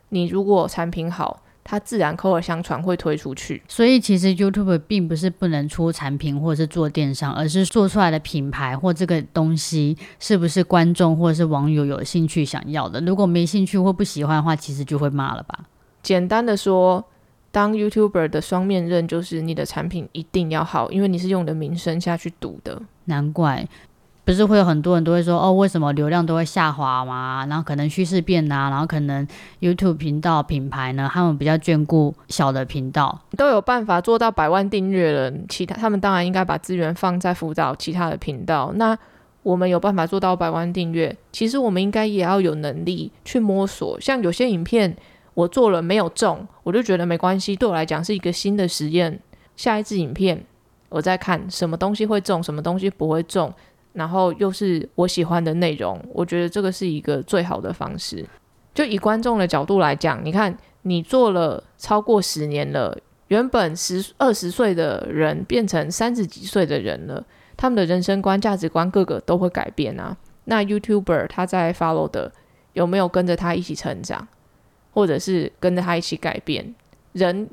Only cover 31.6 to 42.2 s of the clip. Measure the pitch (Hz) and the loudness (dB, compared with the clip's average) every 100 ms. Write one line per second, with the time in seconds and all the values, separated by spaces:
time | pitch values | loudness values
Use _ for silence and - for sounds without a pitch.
31.6 | 160 156 147 165 147 - - - 139 135 | 2 2 4 4 2 0 -8 0 0 0
32.6 | 127 147 131 143 139 - - - 277 220 | -4 -4 -4 0 0 -2 -10 2 4 4
33.6 | - 247 220 180 202 226 226 208 156 185 | 4 0 2 2 4 4 4 2 2 2
34.6 | 196 202 190 185 165 143 131 139 - - | 2 0 0 2 2 2 0 -4 -10 -8
35.6 | 180 220 220 202 196 185 175 185 185 180 | -6 -2 0 0 2 2 2 0 0 -2
36.6 | - 180 160 175 190 180 185 175 160 160 | -2 -2 -2 0 0 0 0 -2 -4 -2
37.6 | 147 139 - 180 170 151 - 135 - 156 | -2 -2 -6 -4 -4 -4 -6 -8 -2 -2
38.6 | 127 196 226 220 - - _ _ - 180 | 0 0 0 0 -6 -20 _ _ -2 0
39.6 | 180 175 196 196 165 196 190 180 170 160 | 2 2 2 0 0 0 0 0 0 -2
40.6 | 170 180 165 165 160 - _ - 226 269 | -2 -2 -2 -2 -2 -4 _ -4 -2 0
41.6 | 240 185 196 220 214 202 | 0 2 0 0 0 0